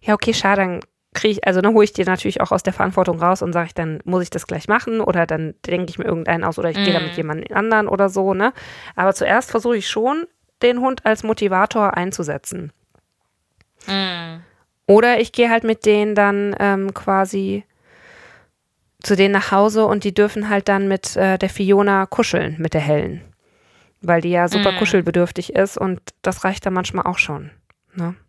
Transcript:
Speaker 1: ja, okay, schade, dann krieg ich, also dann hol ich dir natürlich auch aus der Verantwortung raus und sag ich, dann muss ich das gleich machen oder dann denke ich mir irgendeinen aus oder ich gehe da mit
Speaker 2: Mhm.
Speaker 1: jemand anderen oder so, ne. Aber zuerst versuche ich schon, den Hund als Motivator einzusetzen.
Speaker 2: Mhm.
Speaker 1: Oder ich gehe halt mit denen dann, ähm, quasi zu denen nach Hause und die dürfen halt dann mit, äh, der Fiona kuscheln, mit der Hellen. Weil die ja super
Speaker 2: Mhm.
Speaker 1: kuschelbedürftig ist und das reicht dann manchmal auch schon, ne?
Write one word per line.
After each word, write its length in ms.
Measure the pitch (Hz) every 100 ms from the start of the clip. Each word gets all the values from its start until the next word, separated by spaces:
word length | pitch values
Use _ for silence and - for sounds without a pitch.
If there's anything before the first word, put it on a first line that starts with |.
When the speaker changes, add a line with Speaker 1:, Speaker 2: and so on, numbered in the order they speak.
Speaker 1:
ja, 140 | - 208
okay, 180 | -
schade, 280 | 226 196 202
dann 180 | 190 175 - _ _
krieg 200 | - 220
ich, 120 | 202 -
also 140 | 185
dann 140 | 202 220
hol 80 |
ich 100 | 208
dir 120 | - 185
natürlich 360 | 185 208 -
auch 100 | 190
aus 120 | 185
der 100 | 190
Verantwortung 460 | 185 190 190 180 170
raus 240 | 170 185
und 100 | 185
sag 140 | 170 165
ich, 60 | -
dann 240 | 165 156 -
muss 180 | 180
ich 80 | 175
das 160 | 180 -
gleich 200 | 170 -
machen 340 | 220 - 226
oder 260 | - 175 170
dann 260 | 156 160 - -
denke 240 | 175 180
ich 80 | 170
mir 60 | -
irgendeinen 380 | 165 165 170
aus 140 | 170 160
oder 140 | 170
ich 60 | 160
gehe 160 | 196
da 60 | 180
mit 120 | 175
Speaker 2:
Mhm. 60 | 175
Speaker 1:
jemand 340 | 156 156 -
anderen 360 | - 214 220 208
oder 220 | 190 196
so, 240 | 190 190
ne. 200 | 190 220 - - - - -
Aber 180 | 190
zuerst 380 | 190 - 208 -
versuche 260 | 233 240 233
ich 100 | 190
schon, 380 | - 233 302 339 _ _ _
den 160 | 240 247
Hund 260 | 262 262 -
als 160 | 220
Motivator 760 | 220 220 202 185 208 233 202 -
einzusetzen. 760 | 180 - 151 147 - 180 160 _ _ _ _ _ _ _ _ _ _ _ -
Speaker 2:
Mhm. 540 | 196 190 175 165 165 170 _ _ _ -
Speaker 1:
Oder 320 | 202 240 240
ich 120 | 233
gehe 200 | - 233
halt 120 | 226
mit 220 | 226 226 214
denen 300 | 208 208 208
dann, 400 | 202 202 202 -
ähm, 340 | 202 196 196
quasi 720 | 190 - 196 190 196 196 202 - _ _ _ - - - - _ _ _ _ _ _
zu 120 | - 196
denen 180 | 196
nach 180 | 196 -
Hause 340 | 196 208 214 214
und 180 | 208 202
die 80 |
dürfen 360 | 185 208 214 208
halt 200 | 202 196
dann 180 | 196 196
mit, 280 | 190 - -
äh, 200 | 190 190
der 120 | 190
Fiona 580 | - 196 196 202 196 190
kuscheln, 480 | - 190 165 156 160
mit 160 | 165
der 80 | 160
Hellen. 400 | 147 151 - 151 - _ _ _ _ _ _ _
Weil 200 | 175 170
die 80 | 165
ja 180 | 175 175
super 240 | 175 202
Speaker 2:
Mhm. 40 | 185
Speaker 1:
kuschelbedürftig 760 | 208 196 175 175 175 - 175 -
ist 220 | 196 -
und 200 | 190 180 - _
das 220 | - 185
reicht 220 | 190 190 -
dann 80 |
manchmal 320 | 185 180 185 -
auch 120 | 185
schon, 320 | - 143 147 _ _ _ _ -
ne? 200 | 170 180